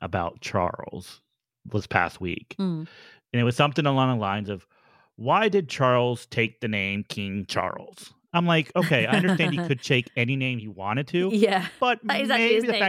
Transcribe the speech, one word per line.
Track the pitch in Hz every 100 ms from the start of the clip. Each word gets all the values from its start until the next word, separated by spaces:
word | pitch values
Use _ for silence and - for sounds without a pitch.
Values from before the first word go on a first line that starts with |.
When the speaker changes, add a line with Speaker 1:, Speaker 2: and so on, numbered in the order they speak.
Speaker 1:
about | 95 92 85 -
Charles | - 101 87 - - 87 - - _ _ _ _ -
this | 107 -
past | 98 87 -
week. | 90 - - -
Speaker 2:
Mm. | 190 160 160 - - - _
Speaker 1:
And | 120
it |
was | 120 120
something | 147 143 147
along | 135 131 120
the |
lines | 98 101 101
of, | 95 - _ _ _ _ -
"Why | 117 180 220
did | 196 151
Charles | - 131 123 123 120 -
take | - 113 -
the | 117
name | 104 98 98 104
King | - 98 101 95
Charles?" | - 90 - - - - _ _
I'm | 170 175
like, | 165 - 180
"Okay, | 165 135 110
I | 143
understand | 202 170 160
he | 143
Speaker 2:
<laughs> | 170
Speaker 1:
could | 131
take | - 127 123 -
any | 120 135
name | 131 123
he | 107
wanted | 92 98 120 147
to, | 175 185
Speaker 2:
Yeah. | 214 202 196 175 -
Speaker 1:
but | 247 233 226
Speaker 2:
That | 277
is | 220
actually | 240 226
Speaker 1:
maybe | 220
Speaker 2:
his |
Speaker 1:
the | 240
Speaker 2:
name. | 214